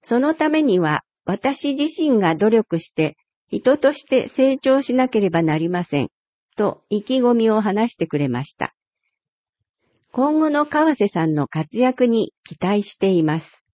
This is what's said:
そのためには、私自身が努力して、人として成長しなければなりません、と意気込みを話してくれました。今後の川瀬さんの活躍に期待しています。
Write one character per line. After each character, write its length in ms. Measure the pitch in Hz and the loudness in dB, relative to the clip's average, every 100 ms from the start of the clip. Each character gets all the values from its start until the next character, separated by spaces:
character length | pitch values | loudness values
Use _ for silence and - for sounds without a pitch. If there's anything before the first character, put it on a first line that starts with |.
そ 180 | - 233 | -2 0
の 140 | 285 | 0
た 140 | 320 311 | 0 0
め 120 | 311 | 2
に 180 | 294 180 | 2 2
は、 220 | 160 151 _ _ | 0 -2 _ _
私 500 | - 196 262 277 285 | -6 -4 -4 -4 -6
自 100 | 277 | -2
身 340 | 302 320 311 233 | -4 -2 0 2
が 160 | 180 | 2
努 160 | 160 214 | 2 2
力 280 | 226 214 165 | 2 0 -6
し 120 | - | -6
て、 260 | - 156 - _ _ _ | -4 -4 -4 _ _ _
人 300 | - 247 294 | -2 0 2
と 140 | 269 | 0
し 120 | 294 | -2
て 240 | - 262 - | -2 -2 -2
成 280 | - 262 269 | 0 0 2
長 240 | 269 269 | 0 0
し 100 | 269 | 0
な 140 | 254 254 | 0 0
け 120 | 220 | 0
れ 100 | 196 | 0
ば 120 | 165 | 0
な 140 | 160 156 | 0 0
り 120 | 165 | -2
ま 160 | 180 | -4
せ 180 | 175 147 | -4 -4
ん、 60 | 113 _ _ _ _ - | -4 _ _ _ _ -4
と 260 | 208 - _ | -4 -4 _
意 120 | 208 | -6
気 200 | - 262 | -2 0
込 120 | 240 | 2
み 160 | 240 226 | 2 2
を 100 | 220 | 2
話 320 | 214 202 233 | 0 -2 -2
し 20 | |
て 120 | - 165 | -4 -4
く 120 | 147 | -2
れ 100 | 143 | -2
ま 160 | 120 | -4
し 100 | 139 | -8
た。 200 | - - _ _ _ _ _ _ _ _ _ _ _ _ _ _ | -10 -10 _ _ _ _ _ _ _ _ _ _ _ _ _ _
今 260 | - 277 311 | -2 0 2
後 100 | 311 | 2
の 160 | 294 294 | 0 0
川 280 | 302 320 | 2 2
瀬 140 | 277 202 | 2 0
さ 160 | 175 | 0
ん 80 | 160 | 0
の 160 | 151 139 | 0 -2
活 300 | 160 156 220 | -4 -6 0
躍 280 | 254 254 247 | 0 2 0
に 280 | 226 - _ | 2 -2 _
期 140 | - - | -20 -6
待 200 | 190 208 | -2 0
し 140 | 202 - | -2 -2
て 120 | 190 | 0
い 140 | 180 | 2
ま 180 | 156 160 | 2 -2
す。 240 | - _ _ | -6 _ _